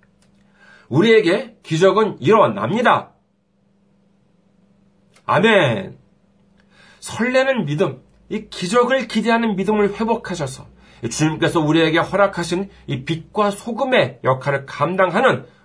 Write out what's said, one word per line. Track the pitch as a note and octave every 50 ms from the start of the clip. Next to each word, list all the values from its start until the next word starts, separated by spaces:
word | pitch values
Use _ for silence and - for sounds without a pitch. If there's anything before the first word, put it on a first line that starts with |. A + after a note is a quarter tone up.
| _ _ _ _ _ _ _ _ _ _ _ _ _ - - - _ -
우리에게 | A2 D3 F#3 A3+ A3+ A3 E3+ E3 F3+ A3+ - - - _ -
기적은 | - D#3 D#3+ F#3 F#3+ F3+ G#3 A3 G3 D3 -
일어납니다. | - D3+ G#3 A3+ E3+ A#2 G#2 G2 G2+ A#2 F3+ A#3 A3+ A#3 E3+ A#2+ - - _ _ _ _ _ _ _ _ _ _ _ _ _ _ _ _ _ _ _ _ _ _ _ _ _ _ _ _ _ _ _ _ _ _ _ _ _ _ _ _ _ _ _
아멘. | - A2+ D3 F#3 A3+ A3 G3 E3 B2+ A2+ G2+ - - - - _ _ _ _ _ _ _ _ _ _ _ _ _ _ _ _ - - _ _
설레는 | - - - - A3 B3+ B3+ C4 C4 C4+ C4 A#3+ F3
믿음, | C#3+ D3 D3+ G3 D3+ B2+ - - _ _ _ _ -
이 | - G#3+ - -
기적을 | - - F#3 F3 G#3 B3 A#3+ A#3+ C4 C4+ B3 -
기대하는 | - A3 F#3+ A#3 A#3 A#3 A#3 A3+ G3+
믿음을 | F3 G3 F#3 G#3+ G#3 G3+ G3 G3+
회복하셔서 | - A3+ A3 A#3 A3+ - - F#3+ D#3+ D3+ C3 - - - - - - - - - - - A#2
주님께서 | - - D3+ D#3 D#3 C#3+ E3 D#3 - E3+
우리에게 | D#3 D3 D#3 E3 D#3+ D#3 D#3 E3
허락하신 | D#3 - - G3 G3+ G3 - - E3+ E3+ F3 F3+ G3 F#3+ - - -
이 | - C#3 B2+ C3
빛과 | - E3 E3 - - - G#3 G#3 G3+
소금의 | G3 - - A#3+ A3+ - C4+ C4 B3+ A3 D#3 A#2 - - -
역할을 | B2+ C3 C3 - C#3+ C#3 C3+ -
감당하는 | - - - C#3+ D#3+ F#3 F#3+ F#3+ - D#3+ G#3 B3 C4+ F3+ - - - _ _ _